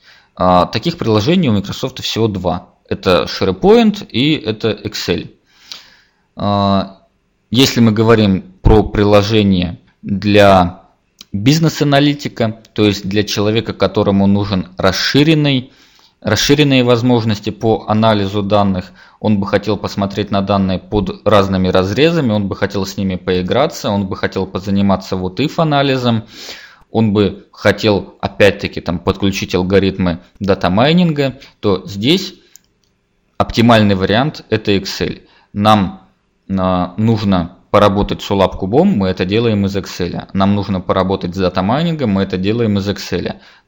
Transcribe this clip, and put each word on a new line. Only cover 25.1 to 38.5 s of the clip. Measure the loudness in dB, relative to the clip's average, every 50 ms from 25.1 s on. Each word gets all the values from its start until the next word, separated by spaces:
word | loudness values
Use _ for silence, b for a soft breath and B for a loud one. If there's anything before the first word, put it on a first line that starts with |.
| -6
what | -6 -4 -6 -4
if | -4 -4 -4 -2
анализом, | -2 -2 0 0 0 0 0 0 0 0 0 0 -2 -2 B B B B B B B B B B B B _
он | -2 0 0 2 2
бы | 2 2 0 -2 -6 -14 _ -12
хотел, | -2 0 0 0 2 2 0 0 0 -2 -6 -10 _
опять-таки, | -10 -6 0 2 4 4 2 0 -4 -8 -8 -8
там, | -8 -6 -6 -4
подключить | -4 -4 -4 -2 -2 -2 -2 -4 -4 -4 -2
алгоритмы | -2 0 2 2 2 2 2 0 0 -2 -2 -2 -4 b b b -6
дата-майнинга, | -2 -2 0 0 0 0 0 2 2 2 4 2 2 2 0 -2 -2 -4 -6 B B B B _
то | -2 -2 -2 -2 -4
здесь | -8 -8 -4 0 0 0 0 -2 -6 -14 b b b b b _ _ _ _ _ _ _ _ _ _ _ _ _ _ _
оптимальный | -6 -6 -2 0 2 4 6 6 6 4 4 2
вариант — | 0 0 0 0 0 0 -2 -6 -10 -6 -4
это | -4 -2 0 0 0
Excel. | 0 -2 -4 -6 -6 -6 -6 -8 -10 b b b b b b -6
Нам, | 0 2 4 4 4 2 0 -4 -10 -18 _ _ _ _ _ _ _ _ -6
а, | -4 -2 0 0 0 0 -2 -4 -4
нужно | -2 0 0 0 2 0 0 0 0 0 -4 -8 -16 _ _ 2
поработать | 4 4 4 4 2 -2 -2 -4 -8 -6
с | -4
улап | 0 0 0 0